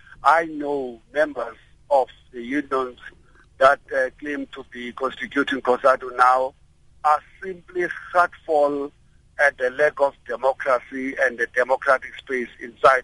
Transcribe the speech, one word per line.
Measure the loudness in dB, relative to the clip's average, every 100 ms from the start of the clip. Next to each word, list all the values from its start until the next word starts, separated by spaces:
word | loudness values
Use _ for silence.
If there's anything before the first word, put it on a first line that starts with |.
| -20 -2
I | 2 2 2
know | -6 -4 -4 -6 -10 _
members | -2 -2 -2 -10 -12 _ _ _
of | 2 2 -6 _
the | -14
unions | -6 -6 -2 -4 -4 -8 -20 -20 _ _ _ _
that, | 4 4 0 -4
uh, | -4 -6
claim | -10 -8 -8
to | -14 -16
be | -12 -12
constituting | -6 -6 -6 -6 -2 -2 -2
cosatu | 0 2 4 2 -2 2
now | 4 4 0 -6 _ _ _ -4
are | 0 0 -2 -16
simply | -14 -14 -10 -6 -6 -6 -4
hurtful | 0 0 -2 -2 2 2 0 -8 _ _ _ _ 0
at | 0 2
the | -4
lack | 0 0 2
of | -2 -2 -12
democracy | -2 -2 -2 0 -2 -2 -8 -8 -2
and | -2 0
the | -4 -2
democratic | 0 0 2 0 0 -18
space | -8 -8 -8 -12
inside | -18 2 4 4